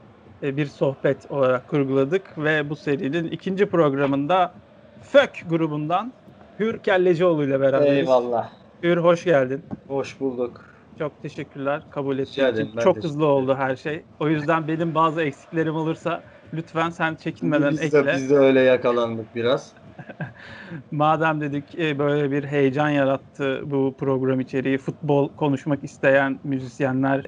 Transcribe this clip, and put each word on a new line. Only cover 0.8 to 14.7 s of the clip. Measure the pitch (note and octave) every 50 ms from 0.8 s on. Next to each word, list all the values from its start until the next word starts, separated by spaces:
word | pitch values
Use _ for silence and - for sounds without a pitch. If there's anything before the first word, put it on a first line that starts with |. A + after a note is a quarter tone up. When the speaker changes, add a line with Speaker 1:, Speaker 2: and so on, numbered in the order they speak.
| E3+ C#3+ C3+ - - D3+ C3+ - - -
Speaker 1:
olarak | - C#3+ C3+ B2+ B2+ A#2+ - -
kurguladık | - D3 C#3 C3+ C3 C3+ C3+ C#3 E3 F#3+ F#3+ - - -
ve | D3+ D3+ D#3 D#3 D3 D3
bu | D#3
serinin | D3 - D#3 C#3+ C3+ - C3+ C#3+ E3+ E3 E3
ikinci | E3 E3 - F#3+ G3 F#3 G3+
programında | G3 - F3 E3 D3 C3+ C3+ C#3+ C3+ C#3 C#3 C#3+ D3 F3+ F#3+ F3+ E3+ - - - - - - - - - - -
FÖK | - - C#4 C4+ - - - - F3+
grubundan | D#3+ E3 D#3+ D#3 D3 D3+ D3+ D3+ E3+ F#3 A3 B3 B3+ - - - - - - - - -
Hür | G3 A3 A3+ -
Kellecioğlu | - - G3+ F#3 F3+ F#3 F3+ D3+ F3+ F3+ E3+ D3+ D3
ile | C3+ C#3 C3+
beraberiz. | C3+ C3+ C3 C#3 D3 C#3+ C#3 C#3
Speaker 2:
Eyvallah. | C3+ C3 C3 B2 A#2+ A#2+ A#2+ A2+ A2 - - - - - _ - -
Speaker 1:
Hür, | E3+ F3
hoş | E3+ E3 F3 F3 E3+ -
geldin. | F3+ D#3+ C#3 C3 B2+ C3 C#3+ E3+ - - - - -
Speaker 2:
Hoş | C3+ C#3 B2+ - - -
bulduk. | C3+ C3+ B2 A#2+ B2 A#2 - - - - - - - - - -
Speaker 1:
Çok | D#3+ D3 - _ -
teşekkürler | D#3 - - D3 - - C#3+ C3+ C#3 C#3+ D3+ D#3 -
kabul | - C#3+ C#3 C#3 C3+ C3
ettiğin | C3+ C3+ - - C3+
Speaker 2:
Rica | B2+
ederim, | A#2 A2 A2
Speaker 1:
için. | - G#2+
Speaker 2:
ben | A#2 A#2
Speaker 1:
Çok | F#3+ F3
Speaker 2:
teşekkür | - G3+ E3+ C#3+
Speaker 1:
hızlı | D3 D#3
oldu | D3+ C#3 C#3 C3 B2+ C3+
her | C3 C#3 C3+ C3+
şey. | B2 - D#3 D3 E3 - - - -
O | E3 D3+
yüzden | D#3+ D3+ D3 D3 E3 D#3+ D#3+
benim | D3